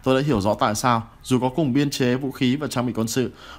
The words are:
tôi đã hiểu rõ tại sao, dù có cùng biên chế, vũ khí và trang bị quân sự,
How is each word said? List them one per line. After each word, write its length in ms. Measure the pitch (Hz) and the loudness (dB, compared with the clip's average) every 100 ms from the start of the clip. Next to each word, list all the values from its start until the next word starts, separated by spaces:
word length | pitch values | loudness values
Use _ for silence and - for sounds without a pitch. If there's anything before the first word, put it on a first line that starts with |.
tôi 200 | - 131 | 2 2
đã 40 | 147 | 4
hiểu 140 | 113 | 2
rõ 140 | 98 | 2
tại 200 | 98 123 | 2 0
sao, 280 | 107 127 117 113 - | 0 2 0 -2 -12
dù 180 | - 127 | -2 0
có 80 | 127 | 0
cùng 240 | 127 147 | 0 0
biên 180 | 127 147 | 2 0
chế, 240 | - 127 | 0 0
vũ 180 | 123 139 | 0 -4
khí 240 | - 127 139 | -2 0 0
và 100 | 139 | -2
trang 200 | 131 120 | -2 -2
bị 60 | |
quân 160 | 110 113 | -2 -2
sự, 240 | 135 117 - - | -2 -4 -6 -20